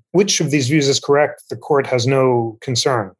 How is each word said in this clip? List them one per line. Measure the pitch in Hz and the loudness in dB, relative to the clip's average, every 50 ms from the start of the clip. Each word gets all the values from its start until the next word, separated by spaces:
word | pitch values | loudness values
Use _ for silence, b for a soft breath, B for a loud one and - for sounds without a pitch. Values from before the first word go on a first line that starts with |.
| _ _ - | _ _ 0
which | 175 208 196 - - | 0 0 0 0 -2
of | 165 139 | -2 0
these | 139 147 127 120 | 0 0 0 2
views | 156 156 139 139 | 0 2 2 2
is | 135 - | 0 -2
correct? | - - 143 143 151 143 - - - - | 0 0 2 2 2 0 -2 -8 -14 -14
The | 131 | -14
court | 120 - - 151 139 139 | -10 -4 -2 0 0 0
has | - 131 123 117 | 0 -2 -2 0
no | 131 139 135 131 131 123 120 117 117 110 - - | 0 2 2 2 2 2 0 0 -4 -6 -10 -8
concern. | - 127 - - 147 131 117 101 92 90 _ | -6 -4 -2 -2 -2 -2 -2 -4 -6 -10 _